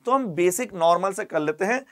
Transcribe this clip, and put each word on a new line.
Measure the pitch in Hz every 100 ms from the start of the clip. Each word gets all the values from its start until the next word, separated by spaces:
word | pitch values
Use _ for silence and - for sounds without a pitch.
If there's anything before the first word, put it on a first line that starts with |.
| 240
तो |
हम | 269 233
बेसिक | 156 180 180 240 190
नॉर्मल | 165 175 190
से | 196 202
कर | 165
लेते | 151 156 196
हैं। | 254 269